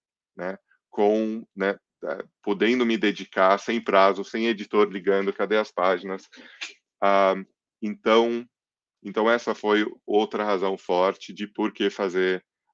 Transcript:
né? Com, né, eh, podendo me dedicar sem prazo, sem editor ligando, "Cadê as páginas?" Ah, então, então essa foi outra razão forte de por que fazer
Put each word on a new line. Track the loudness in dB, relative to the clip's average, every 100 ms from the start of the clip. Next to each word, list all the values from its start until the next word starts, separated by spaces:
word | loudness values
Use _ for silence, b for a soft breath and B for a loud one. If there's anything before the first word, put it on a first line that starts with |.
| _ _ _ -12
né? | -10 -12 _ _ _
Com, | 0 2 2 -2 -6 -12
né, | -4 -4 -4 _ _
eh, | -10 -10 -12 _
podendo | -4 0 2 2
me | 0 0
dedicar | 0 -2 -6 2 2 2
sem | 0 -4
prazo, | 2 4 4 2
sem | -6 -4 -4
editor | -4 -2 0 0
ligando, | 0 -2 0 -2
"Cadê | -4 -2 -2
as | -2
páginas?" | 0 0 0 -4 -12 -14 B B B B B _ _
Ah, | 2 4 4 0 -6 _ _ _
então, | -10 -4 2 4 4 -2 -8 _ _ _ _ _
então | -8 -2 2
essa | 0 -2
foi | -4 0 2 0 -6
outra | -2 -2 0 -2
razão | -2 0 -2 -4
forte | -2 2 2 0 -10
de | -12 -10
por | -4 -4
que | -2 -2
fazer | -2 -2 0 0 -2 -8 _ _